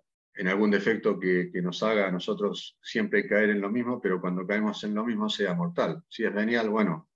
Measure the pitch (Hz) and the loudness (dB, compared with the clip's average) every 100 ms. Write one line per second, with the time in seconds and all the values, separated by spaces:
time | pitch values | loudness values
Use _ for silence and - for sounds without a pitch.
0 | _ _ _ - 92 98 107 101 117 110 | _ _ _ -4 0 2 4 4 2 0
1 | 110 95 92 90 87 92 90 - 110 107 | 0 0 2 2 0 -2 -4 0 0 2
2 | 95 90 - 98 101 90 - _ - 117 | 0 -2 -4 -2 -2 -4 -12 _ -4 -2
3 | 104 104 98 104 107 104 98 120 120 123 | 2 0 2 2 4 2 0 -2 -2 -2
4 | 98 90 90 90 92 104 107 - 104 104 | 0 0 -2 -4 -2 0 0 -2 -4 -2
5 | 117 107 107 - 101 87 87 87 104 80 | -2 -2 -2 0 0 0 -2 0 -2 -2
6 | _ - 107 101 110 120 110 110 101 80 | _ -4 -2 0 0 2 2 2 0 -2
7 | - | -10